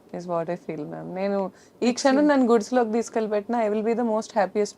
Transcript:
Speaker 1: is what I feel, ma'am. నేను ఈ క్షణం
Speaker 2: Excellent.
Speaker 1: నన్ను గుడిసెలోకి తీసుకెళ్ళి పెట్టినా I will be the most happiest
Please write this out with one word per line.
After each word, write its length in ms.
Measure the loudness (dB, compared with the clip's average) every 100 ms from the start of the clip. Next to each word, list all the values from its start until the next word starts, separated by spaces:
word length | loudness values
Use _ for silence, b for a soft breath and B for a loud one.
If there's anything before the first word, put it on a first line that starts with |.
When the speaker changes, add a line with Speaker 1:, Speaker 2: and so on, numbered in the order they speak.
| -14 -12
Speaker 1:
is 60 |
what 300 | -6 -4 -4
I 40 | -6
feel, 240 | -8 -10
ma'am. 360 | -10 -10 -10 -4
నేను 360 | -2 -2 -4 -8 b b
ఈ 80 | -2
క్షణం 220 | 2 2
Speaker 2:
Excellent. 260 | 4 4 4
Speaker 1:
నన్ను 140 | 6
గుడిసెలోకి 380 | 4 2 0 2
తీసుకెళ్ళి 400 | 0 -2 -2 -2
పెట్టినా 300 | -2 -2 -2
I 80 | 0
will 120 | 0
be 100 | 0
the 120 | 0
most 240 | 0 -2 -2
happiest 460 | 0 0 0 -2